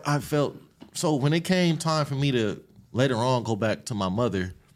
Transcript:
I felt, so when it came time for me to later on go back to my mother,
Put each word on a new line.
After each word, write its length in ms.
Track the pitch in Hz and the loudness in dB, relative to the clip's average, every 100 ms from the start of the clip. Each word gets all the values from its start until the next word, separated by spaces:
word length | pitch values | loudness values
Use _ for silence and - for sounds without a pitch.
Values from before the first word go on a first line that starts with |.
| 143 | 0
I 140 | 147 | -2
felt, 360 | - 151 139 - - _ - | 0 0 0 -4 -18 _ -14
so 220 | - 160 143 | -4 0 2
when 180 | 143 | 2
it 100 | 170 | 2
came 340 | 175 185 175 151 | 2 2 2 2
time 260 | 165 156 143 | 0 0 0
for 100 | 135 | 0
me 140 | 143 | 0
to 320 | 123 107 80 - - - | 2 0 -2 -10 -20 -6
later 240 | 110 139 113 | 0 2 2
on 260 | 127 123 | 2 0
go 120 | 107 104 | 0 -2
back 300 | 110 107 - | 0 -2 -4
to 100 | 107 | -4
my 120 | 95 | -2
mother, 460 | 101 120 95 92 - _ | 0 0 0 -4 -8 _